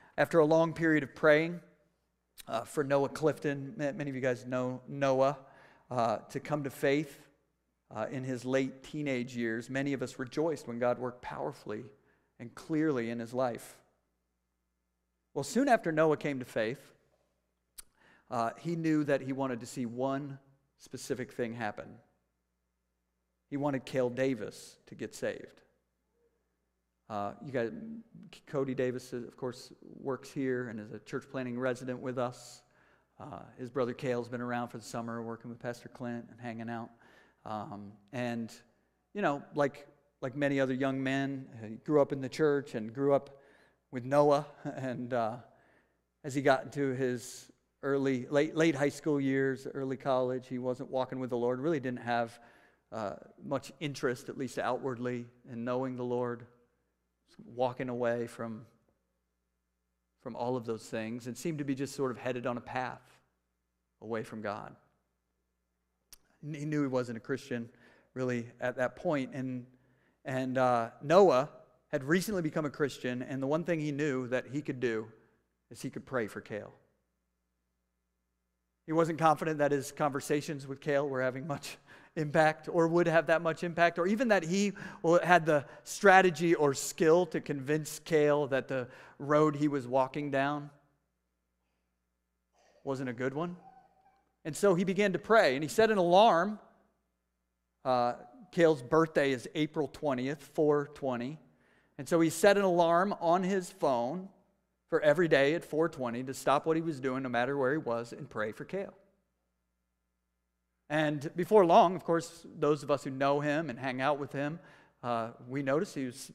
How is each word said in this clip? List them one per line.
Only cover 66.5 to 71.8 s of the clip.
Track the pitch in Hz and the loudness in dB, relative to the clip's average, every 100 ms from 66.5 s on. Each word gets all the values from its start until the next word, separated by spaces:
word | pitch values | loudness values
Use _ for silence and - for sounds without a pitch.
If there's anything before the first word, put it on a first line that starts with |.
he | 151 | -8
knew | 151 151 | -2 0
he | 139 | 2
wasn't | 127 120 113 | 0 -2 -8
a | |
Christian, | - 127 - 120 117 _ - _ _ | -6 -6 -4 -6 -6 _ -20 _ _
really, | 127 127 120 117 - | -4 -2 -2 -6 -6
at | 127 127 | -4 0
that | 123 - | -2 -2
point, | 180 143 127 | -2 -2 -2
and, | 135 131 127 123 _ _ _ _ _ | -6 -6 -8 -12 _ _ _ _ _
and, | - 131 131 127 | -6 -4 0 2
uh, | 127 120 113 - | 4 4 0 -6
Noah | 143 180 185 127 151 - - _ | 4 8 8 6 2 -8 -20 _